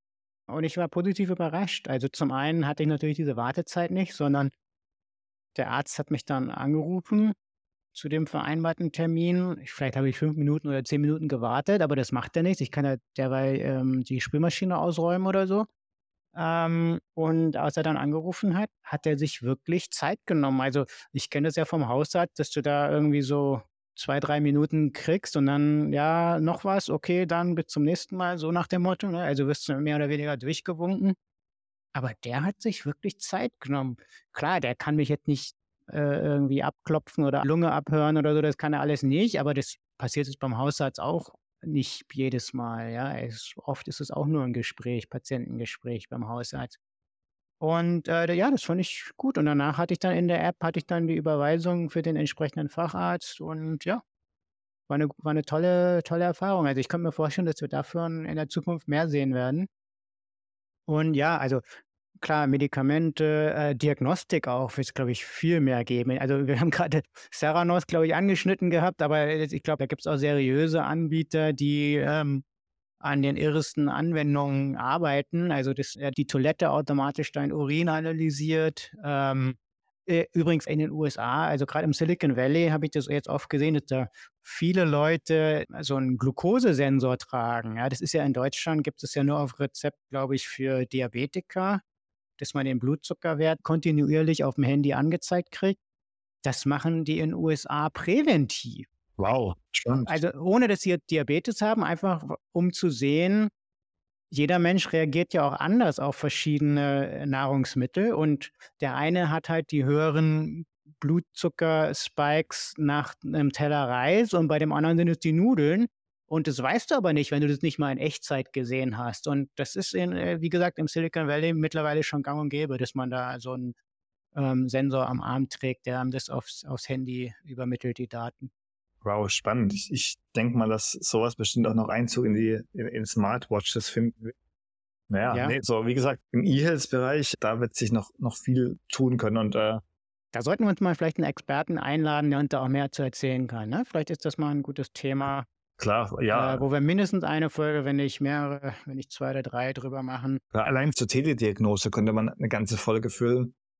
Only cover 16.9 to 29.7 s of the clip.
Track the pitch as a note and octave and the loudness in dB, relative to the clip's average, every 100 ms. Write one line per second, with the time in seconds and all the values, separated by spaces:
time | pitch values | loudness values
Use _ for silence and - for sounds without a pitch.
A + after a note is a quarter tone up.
16.9 | E3 - - D#3+ D#3+ D#3+ C#3 D3 D#3+ D#3 | 0 -4 -2 0 2 2 0 -2 0 0
17.9 | C#3+ C#3+ D3+ E3+ - G3+ F3 G#3+ _ - | 0 0 -2 -4 -2 0 0 -2 _ -8
18.9 | D3 D#3+ C#3+ D3+ - A#2+ C3 - F3 - | -4 0 0 -2 -2 -4 -4 -2 -4 -4
19.9 | - D3 - - E3 C#3 C3 C3+ C#3 C3 | -4 -2 -2 0 2 2 2 2 0 -2
20.9 | - - C3+ - C#3+ D#3 E3 D#3 D#3+ A#2+ | -8 -8 -8 -4 0 0 0 0 0 2
21.9 | C3 D#3 F3+ F3 - C#3+ D3 C#3+ C#3+ C#3+ | 0 2 0 0 -2 -4 -2 0 2 2
22.9 | D3+ D3 C#3+ C3+ C#3+ C#3 C3 - _ _ | 2 4 2 2 0 2 0 -6 _ _
23.9 | - - C#3 C#3+ D3 D3 C#3+ D3+ D#3 D3 | -8 -2 -2 0 2 4 2 2 2 0
24.9 | - - F#3 - D3+ C#3 C#3+ D3 D3+ D3 | 0 0 0 0 2 2 4 4 2 2
25.9 | C#3+ D#3 E3 E3+ E3+ D#3+ E3 G3 G3 - | 0 2 2 2 2 0 0 0 0 0
26.9 | D3+ - F3+ F3 E3+ F3 E3 - D3+ D3 | -2 0 0 0 0 0 -2 -2 0 2
27.9 | F3 - F#3 F3+ F3 D#3+ E3+ - F#3 F3+ | 0 -4 -4 -2 -2 -2 -2 0 0 0
28.9 | F3+ G3+ E3+ D#3+ C#3 C#3 D3 - | 0 -2 -2 -2 0 0 -2 -2